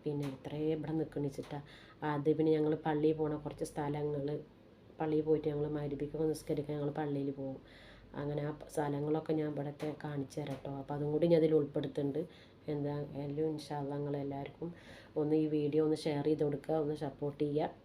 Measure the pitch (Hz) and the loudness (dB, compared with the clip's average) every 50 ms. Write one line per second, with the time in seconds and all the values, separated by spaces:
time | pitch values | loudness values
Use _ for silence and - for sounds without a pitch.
0 | - 151 147 143 147 139 135 131 - 147 147 147 151 156 160 160 147 143 156 160 | -2 -2 -2 -2 -2 -4 -6 -6 -10 -8 -6 -2 0 0 0 0 -2 -2 0 -2
1 | 156 151 - 147 143 143 139 - 143 - 151 143 147 - - - - - - - | -2 -2 -2 -2 -2 -2 -2 -4 -8 -6 -8 -10 -10 -12 -18 -20 -20 -20 -14 -4
2 | - 151 151 147 143 156 156 147 156 160 156 156 151 151 156 151 - 160 156 151 | -2 0 0 2 4 4 4 6 6 4 6 4 4 2 2 2 0 0 0 4
3 | 147 156 156 156 156 147 151 151 - 147 - - 165 - - - 147 143 147 147 | 4 4 4 4 0 0 0 -2 -4 -8 -6 -6 -8 -6 -4 -4 -2 -2 -2 -2
4 | 147 147 147 147 139 143 147 147 147 - - - - - - - - - - - | -2 -2 -2 -2 -2 -2 -4 -4 -6 -10 -18 -20 -20 -20 -20 -20 -20 -20 -6 -4
5 | 160 156 156 151 156 156 156 151 151 160 147 147 147 151 151 147 147 143 143 139 | -2 2 2 2 4 4 4 4 4 0 0 0 0 0 0 -2 -2 -2 -4 -4
6 | 151 143 151 151 160 156 151 151 - - 156 147 143 143 151 147 143 143 143 156 | -4 -4 -2 0 0 0 0 -2 -2 -2 -2 -2 -2 -2 -2 -2 -2 -2 -2 -2
7 | 156 147 143 143 139 139 135 135 135 135 135 - - - - - - - - - | -2 -2 -2 -2 -2 -2 -4 -4 -6 -6 -6 -8 -12 -18 -20 -20 -20 -20 -20 -20
8 | - - - 139 143 147 147 147 147 147 151 151 - - - - 151 143 143 143 | -20 -12 -8 -6 -4 -2 -2 -2 -2 -2 -6 -6 -10 -8 -2 -2 0 0 0 0
9 | 147 151 151 160 156 - 160 156 151 151 147 143 143 147 147 - - 151 147 - | 0 2 0 0 2 0 0 0 2 0 -2 -2 -4 -4 -6 -6 -6 -6 -6 -6
10 | - 151 147 143 135 131 - - 147 143 139 131 - 139 139 139 139 - 147 147 | -6 -6 -4 -4 -6 -4 -6 -6 -4 -4 -6 -6 -6 -8 -6 -6 -6 -6 -4 -2
11 | 147 147 151 151 160 170 170 160 156 160 156 156 147 139 - - - 139 - - | -2 0 2 4 6 6 8 8 8 8 6 6 4 4 0 -2 -4 -2 -2 -2
12 | 143 143 135 147 170 - - - - - - - - - 151 147 143 143 147 147 | -2 0 0 -2 -4 -6 -8 -20 -20 -20 -20 -14 -6 -4 -4 -2 -2 -2 -2 -4
13 | 147 147 135 135 143 147 143 147 156 160 156 151 - - 151 147 143 139 143 143 | -6 -6 -6 -6 -6 -4 -2 0 0 0 0 -2 -6 -6 -6 -4 -4 -2 -2 -2
14 | 147 143 143 143 139 139 139 139 143 143 - - 160 170 175 - - - - - | -2 -2 -2 -2 -2 -2 -4 -4 -6 -8 -8 -8 -8 -8 -8 -10 -16 -18 -18 -18
15 | - - - - 151 151 151 156 156 151 151 151 147 147 147 156 156 151 156 156 | -20 -6 -2 0 2 4 4 4 4 4 2 2 2 4 4 4 4 4 2 2
16 | - 165 151 143 139 151 156 143 156 147 143 147 - - 165 160 156 143 151 151 | 2 0 0 2 2 2 4 4 4 2 2 0 0 0 2 2 2 0 0 -2
17 | 156 139 135 - 147 143 143 - 151 147 143 147 160 - - - | -4 -6 -4 -2 -4 -4 0 0 0 2 2 2 0 0 -2 -8